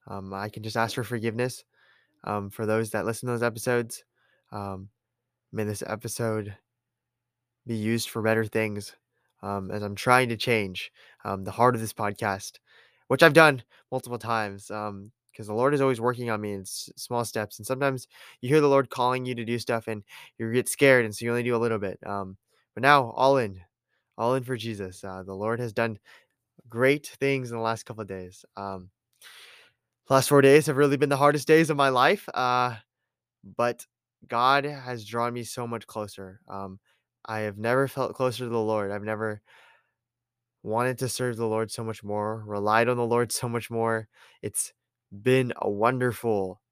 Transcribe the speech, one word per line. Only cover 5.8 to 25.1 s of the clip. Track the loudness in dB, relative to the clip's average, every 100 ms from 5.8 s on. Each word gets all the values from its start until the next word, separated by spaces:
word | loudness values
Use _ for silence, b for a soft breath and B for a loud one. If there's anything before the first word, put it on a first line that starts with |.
| -6
episode | -6 -8 -4 -2 -2 -6 -12 _ _ _ _ _ _ _ _ _ _
be | -8 -4
used | 0 0 -2
for | -4
better | 0 2
things, | 0 -2 -2 -4 -12 -18 _ _ _ _
um, | -8 -6 -6
as | -8
I'm | -8
trying | -4 4 4 4
to | -2
change, | 0 0 0 -8 -14 b b b
um, | -8 -8
the | -8
heart | 4 4 4
of |
this | -4
podcast, | -4 -4 -2 -4 -4 -8 -18 b b b b b
which | 6
I've | 8
done | 10 8 6 -6 b b
multiple | -8 -6 -10
times, | -4 -2 -2 -8 -12
um, | -8 -8 -10 -16 _ _ _
'cause | -6
the |
Lord | 0 2
is | 4
always | 2 2
working | -2 -2 -4
on | -4
me | -4
in | -8
s-, | -10 -12 -14 -16
small | -6 -4 -4
steps. | -4 -6 -8
And | -6
sometimes | -2 -2 -2 -8 B B B
you | 2
hear | 4
the | 6
Lord | 4 2
calling | 0 0 0
you | -4 -6
to |
do | -4 -4
stuff | -2 -4 -4
and | -10 -10 B B _
you | -2
get | 0 0
scared, | 4 6 6
and | 4
so | -2
you | -2
only | -2
do | 0
a | 0
little | 0 -2
bit. | -4 -8
Um, | -8 -8 -8 -12 _ _ _
but | 0
now, | 6 6 6
all | 2 4 4
in, | 2 -6 -18 _ _ _ _ -4
all | 0
in | 0
for | -2 -6
Jesus. | -6 -8 -8 -10
Uh, | -14